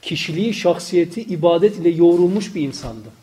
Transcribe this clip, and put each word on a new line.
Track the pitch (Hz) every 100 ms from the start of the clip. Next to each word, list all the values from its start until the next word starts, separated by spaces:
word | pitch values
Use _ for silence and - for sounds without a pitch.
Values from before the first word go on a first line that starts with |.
Kişiliği, | - 165 - 160 220
şahsiyeti | - 175 170 - 180 170 226
ibadet | 226 175 170 170 208 202
ile | 170
yoğrulmuş | 165 170 175 175 196 196
bir | 175
insandı. | 143 131 127 110 107 107